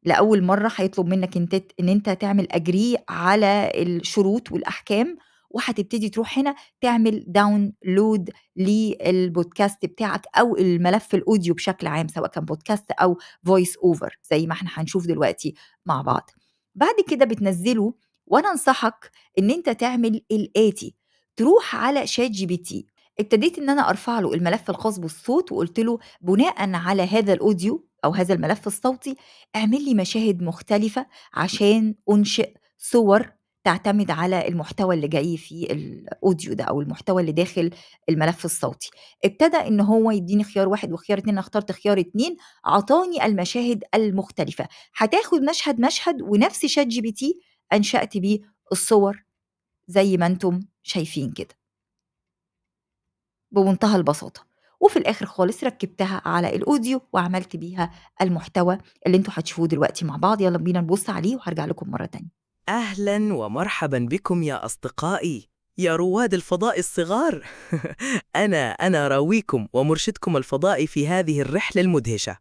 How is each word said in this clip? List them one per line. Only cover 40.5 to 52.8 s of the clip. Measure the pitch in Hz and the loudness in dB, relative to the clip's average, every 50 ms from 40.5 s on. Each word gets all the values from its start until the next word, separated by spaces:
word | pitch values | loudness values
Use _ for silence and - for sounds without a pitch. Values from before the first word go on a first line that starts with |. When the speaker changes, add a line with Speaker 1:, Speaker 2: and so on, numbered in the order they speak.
| - 196 190 190 | 0 0 0 0
Speaker 1:
واحد | 202 202 - 175 | 0 -2 -4 -6
وخيار | 165 170 - - 208 196 | -8 -8 -2 -2 -2 -2
اتنين، | 196 220 202 | 0 -2 -2
أنا | 190 | -2
اخترت | 185 - - 214 208 208 | -4 -2 -4 -4 -4 -4
خيار | 180 - - 208 202 190 | -10 -4 0 2 2 2
اتنين، | 175 175 _ 208 247 339 349 - - - _ _ _ | 0 -2 _ -2 -2 -2 -4 -10 -14 -20 _ _ _
عطاني | - 156 202 202 - 269 330 370 359 349 - - | 2 2 2 4 4 4 4 4 0 -2 -2 0
المشاهد | 214 208 190 180 175 - 247 240 240 240 208 - - - | 0 0 0 -2 -2 -2 -2 -2 -2 -2 -2 -4 -2 0
المختلفة. | 214 220 214 185 196 190 - - - 170 - 170 - - - - - - _ _ - | 0 2 2 0 -2 -4 -6 -6 -6 -6 -6 -4 -10 -10 -10 -10 -20 -20 _ _ -2
هتاخد | 220 214 330 392 440 - - 311 | 0 2 2 0 2 2 0 0
مشهد | 262 285 330 - - 302 - 226 | 2 0 -2 -2 -2 -2 0 2
مشهد، | 233 254 - - - 349 330 254 | 2 0 0 0 -2 -2 -2 -2
ونفس | - 190 208 208 247 381 - - - | -2 2 4 4 4 4 2 -2 -2
شات | 285 - 302 285 240 | 0 2 2 0 0
جي | 226 247 | 0 -2
بي | 214 226 | -4 -4
تي | 214 - 262 285 359 - _ _ _ _ _ _ - | -6 -4 -4 -4 -4 -4 _ _ _ _ _ _ 2
أنشأت | 214 208 - - 254 - - - 208 | 2 2 2 0 0 0 0 -4 -2
بيه | 180 196 208 208 208 _ _ _ _ _ | 0 0 0 0 -2 _ _ _ _ _
الصور | - 180 - - 226 208 202 196 202 - _ _ _ _ _ _ _ _ _ _ _ _ _ - | -2 -2 2 4 6 6 6 4 0 -4 _ _ _ _ _ _ _ _ _ _ _ _ _ -2
زي | 175 196 196 202 190 175 | 2 2 4 4 4 2
ما | 170 | 2
أنتم | 175 185 180 196 185 175 180 190 - _ _ _ | 2 0 0 0 -2 -2 -2 -6 -10 _ _ _
شايفين | - - 190 156 151 - 151 139 120 | -6 -4 -4 -4 -4 -4 -6 -6 -6
كده | - - 87 _ - _ _ _ _ _ _ _ _ _ _ _ _ _ _ _ _ _ _ _ _ _ _ _ _ _ | -6 -10 -12 _ -14 _ _ _ _ _ _ _ _ _ _ _ _ _ _ _ _ _ _ _ _ _ _ _ _ _